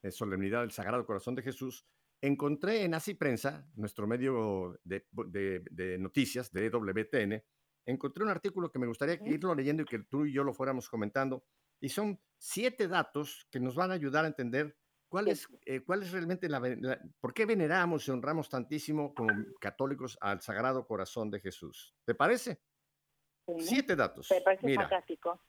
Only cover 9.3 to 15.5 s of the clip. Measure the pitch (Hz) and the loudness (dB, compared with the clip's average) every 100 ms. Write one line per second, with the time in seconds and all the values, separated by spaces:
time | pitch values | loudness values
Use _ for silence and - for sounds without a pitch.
9.3 | 151 180 151 135 156 147 113 - 143 151 | 0 2 2 2 0 0 -4 -2 0 2
10.3 | 135 143 - 135 131 - 117 104 135 135 | 2 0 0 0 -2 -4 -2 0 2 0
11.3 | 131 _ _ _ _ 139 202 208 190 _ | -2 _ _ _ _ -4 0 -2 -2 _
12.3 | _ - - 247 247 190 180 151 143 147 | _ -8 0 0 2 2 2 2 -2 -4
13.3 | - - 135 127 127 185 185 143 147 160 | -10 -8 -2 0 2 0 2 2 2 2
14.3 | 147 120 131 151 - _ _ _ 185 202 | 0 0 0 -2 -6 _ _ _ 0 2
15.3 | 160 - | 0 -4